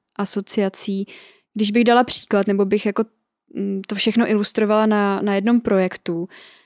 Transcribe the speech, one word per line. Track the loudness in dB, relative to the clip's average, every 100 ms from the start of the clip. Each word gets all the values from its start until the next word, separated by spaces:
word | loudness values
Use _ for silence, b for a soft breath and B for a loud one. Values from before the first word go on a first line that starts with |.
| _ -6
asociací. | -4 -4 -4 -2 -2 -2 -4 -4 -6 B B B B
Když | -4 0
bych | 2
dala | 4 4
příklad, | 4 0 0 0 0
nebo | 0 0
bych | 0 -2
jako, | -4 -6 _ _ _ _ -8
mm, | -6 -6 -6
to | -4
všechno | 0 2 2
ilustrovala | 0 0 0 0 2 2
na, | 2 0 0
na | 0 0
jednom | 2 2
projektu, | 2 0 0 -4 -8 -6 -6 B B B